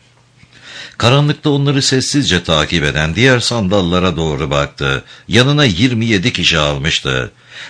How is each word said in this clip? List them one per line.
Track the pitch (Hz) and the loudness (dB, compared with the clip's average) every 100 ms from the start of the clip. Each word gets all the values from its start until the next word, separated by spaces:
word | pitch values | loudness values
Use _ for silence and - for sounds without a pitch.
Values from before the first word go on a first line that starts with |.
| _ _ _ _ - - - - - - | _ _ _ _ -20 -20 -20 -18 -16 -2
Karanlıkta | 113 139 147 147 156 | 2 4 2 0 0
onları | 143 143 139 | 0 2 0
sessizce | 131 131 123 147 107 92 | 0 0 0 0 0 0
takip | 87 80 76 85 | 0 0 0 0
eden | 73 69 78 87 | 0 0 -2 2
diğer | 131 123 | 2 2
sandallara | - 120 95 101 87 90 92 80 | 0 -2 0 0 2 0 0 0
doğru | 80 71 71 | -2 -2 -2
baktı. | 71 71 - 69 67 - - - | -2 -2 -4 -4 -4 -8 -18 -2
Yanına | 101 127 147 143 | 2 4 2 2
yirmi | 82 127 117 117 | 2 0 0 0
yedi | 104 90 | 0 0
kişi | 90 82 85 | -2 0 0
almıştı. | 73 71 76 - 71 65 58 - - - - | 0 -2 -2 -4 -2 -4 -6 -12 -20 -20 -20